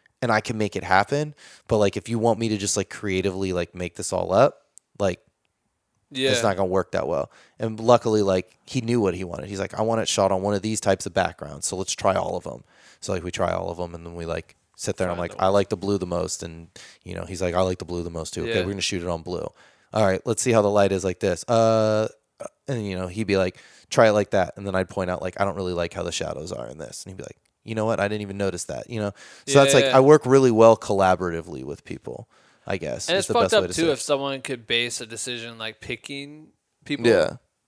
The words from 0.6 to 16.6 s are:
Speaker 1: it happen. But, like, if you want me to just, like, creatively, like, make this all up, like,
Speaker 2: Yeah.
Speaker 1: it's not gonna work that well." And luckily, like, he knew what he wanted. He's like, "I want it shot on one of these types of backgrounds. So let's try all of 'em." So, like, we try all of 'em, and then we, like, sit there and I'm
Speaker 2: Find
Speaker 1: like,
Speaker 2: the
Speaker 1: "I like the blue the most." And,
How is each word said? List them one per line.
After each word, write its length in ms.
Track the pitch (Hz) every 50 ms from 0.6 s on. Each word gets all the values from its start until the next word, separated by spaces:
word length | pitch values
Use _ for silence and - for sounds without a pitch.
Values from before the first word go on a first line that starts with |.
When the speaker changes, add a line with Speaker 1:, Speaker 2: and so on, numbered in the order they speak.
| 107 101 -
Speaker 1:
it 60 | 95 87
happen. 500 | 92 95 95 101 - 143 143 151 151 147 _ - - - - _ -
But, 80 | 120 107
like, 180 | 104 98 -
if 120 | 104 - -
you 100 | 117 113
want 200 | 107 117 113 98
me 100 | 113 113
to 80 | 107
just, 200 | 101 98 98 -
like, 120 | 104 98 -
creatively, 640 | - - - 104 95 92 92 98 92 95 98 92 92
like, 220 | 90 87 - -
make 220 | 90 90 87 -
this 160 | - 92 - -
all 200 | 90 87 87 92
up, 340 | 101 127 143 - - _ _ _ - - _ _ -
like, 220 | 104 95 90 - _ _ _ _ _ _ _ _ _ _ _ _ _ _ _ _ _ _
Speaker 2:
Yeah. 200 | 151 131 131 135
Speaker 1:
it's 120 | 131 120 113
not 140 | 110 95
gonna 100 | 90 98 92
work 240 | 90 95 90 - -
that 140 | 92 67
well." 240 | 71 85 69 - - _ - - _ _ -
And 200 | 117 113 110 110
luckily, 440 | 113 113 123 113 - 120 110 107 101
like, 340 | 98 95 92 92 _ _ _ _
he 160 | - - 131
knew 200 | 113 113 120 123
what 140 | 107 95 85
he 100 | 87 95
wanted. 240 | 87 - - - 98
He's 100 | 104 95
like, 140 | 98 - -
"I 80 | - 107
want 180 | 113 117 113
it 80 | 95 -
shot 240 | - - 98 95 98
on 100 | 92 95
one 120 | 101 104
of 80 | 98 92
these 180 | 110 110 104
types 240 | - 104 98 95 -
of 60 | 98 85
backgrounds. 540 | 95 92 82 85 - 78 73 71 71 -
So 100 | - -
let's 160 | 90 98 - -
try 220 | - - 101 95
all 220 | 98 90 87 90
of 100 | 90 -
'em." 180 | - 60 58 - _ _ _ _ - - _
So, 120 | - - 98
like, 100 | 90 85
we 60 | 90
try 220 | 87 - 95 87 87
all 160 | 87 87 90
of 80 | 87 85
'em, 160 | 87 85 85
and 120 | 85 82
then 80 | 85 85
we, 100 | 85 85
like, 280 | 82 82 82 82 _ _ _ _ _ _
sit 200 | - - - 95
there 100 | - 92 90
and 40 | 87
I'm 60 | 87
Speaker 2:
Find 120 | 87 85
Speaker 1:
like, 80 | - -
Speaker 2:
the 60 | 95
Speaker 1:
"I 40 | 95
like 200 | 98 101 98 -
the 60 | -
blue 220 | 92 92 98 104 95
the 80 | 90
most." 360 | 90 87 87 87 87 - - -
And, 240 | 85 82 82